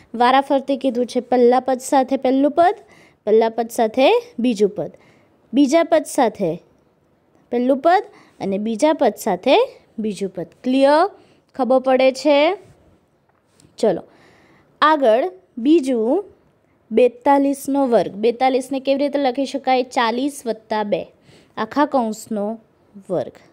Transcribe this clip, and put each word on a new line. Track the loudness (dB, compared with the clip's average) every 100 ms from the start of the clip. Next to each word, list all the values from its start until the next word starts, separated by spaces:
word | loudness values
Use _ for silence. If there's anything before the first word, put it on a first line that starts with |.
| _ 0
વારાફરતી | 2 2 2 -2 -2 -4
કીધું | -2 -2 -4
છે. | -4
પહેલા | -2 4 4 4
પદ | 0 -4
સાથે | 0 0 0 0
પહેલું | 0 2 2
પદ, | 2 2 0 -10 -20 _ _ 0
પહેલા | 2 2
પદ | -2 -6
સાથે | -2 -2 2 2 2 -2 -4
બીજું | -2 0 0
પદ, | -2 -12 -12 _ _ _ _ _
બીજા | 0 2 2
પદ | 2 0 -2
સાથે | -2 -2 0 -4 -6 _ _ _ _ _ _ _ _ -8
પહેલું | -4 0 0
પદ | 2 2 0 -14 _ -10
અને | -6 -6
બીજા | -4 0 0
પદ | 2 0 -2
સાથે | -4 -2 2 2 2 -6 _ -8
બીજું | -8 -6 -8
પદ. | -10 -14 _
ક્લિયર? | -2 2 4 4 2 -4 _ _ _ -6
ખબર | 0 0
પડે | 2 2 2
છે? | 0 0 2 2 0 -10 _ _ _ _ _ _ _ _ _ _ -4
ચલો | -2 -2 -6 _ _ _ _ _ _ 0
આગળ | 2 4 4 2 0 -8 _ -6
બીજું | 2 2 2 -2 0 -2 -4 _ _ _ _ _ -4
બેતાલીસનો | 2 2 2 0 2 2 -2 -4 -2 2
વર્ગ. | 2 0
બેતાલીસને | -2 -2 0 0 0 -4 -6
કેવી | -2 -2
રીતે | -2 -2
લખી | -2 -2 -6
શકાય? | -6 -2 -2
ચાલીસ | -2 -2 -2 -2 -6 -6 -8
વત્તા | -8 -6 -6
બે, | -4 -4 -6 _ _ -20 _ -10
આખા | -6 -2 0
કૌંસનો | 0 -2 -6 -10 -6 -6 -8 _ _ _ -20 -8
વર્ગ. | -6 -6 -12 _